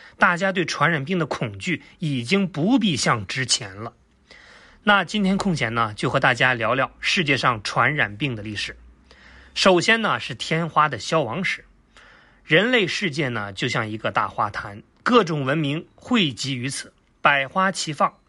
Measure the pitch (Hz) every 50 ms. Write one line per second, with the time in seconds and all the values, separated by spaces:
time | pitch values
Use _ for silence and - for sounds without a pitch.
0 | - - - - 214 190 175 170 190 196 180 190 160 - - - 147 165 170 143
1 | 135 151 190 175 156 - - - 131 107 101 95 - 185 156 - - - - _
2 | 175 151 139 123 117 123 185 202 196 170 - 147 160 208 269 240 233 190 151 -
3 | - 165 127 113 95 - - 127 131 123 - - 113 98 95 101 113 117 - _
4 | _ _ _ _ _ - - - - - - - - - - - - 208 202 196
5 | 175 - - 214 196 185 196 190 - 196 165 135 123 113 117 117 113 107 104 -
6 | - 127 - 135 156 135 123 113 135 127 123 117 110 110 123 135 131 - - -
7 | - - - 196 165 135 139 120 - 131 117 107 - - - 131 120 131 151 147
8 | 120 101 104 107 143 135 117 107 101 107 104 - - - - - - - - _
9 | _ - - - - - - - - - - - - 196 185 170 - 220 226 226
10 | 214 175 131 113 - - 131 - - - 160 165 170 151 - 156 151 151 135 -
11 | - - 160 160 135 110 123 185 185 - - - - _ _ _ _ _ _ -
12 | - - - - - _ _ _ _ - 156 180 208 247 254 233 185 143 - -
13 | 208 170 135 165 147 123 117 110 101 101 98 - 143 120 113 127 113 107 107 107
14 | - 107 104 120 104 98 - - 110 104 - - - 107 101 - - _ _ _
15 | - - 247 240 196 156 160 147 131 131 147 165 147 139 147 165 - - _ -
16 | - - 247 226 175 139 113 - - 135 135 123 120 139 127 - - - - _
17 | _ _ _ _ - 151 143 139 139 131 - 190 190 196 185 - - 160 143 -
18 | 202 - - _ _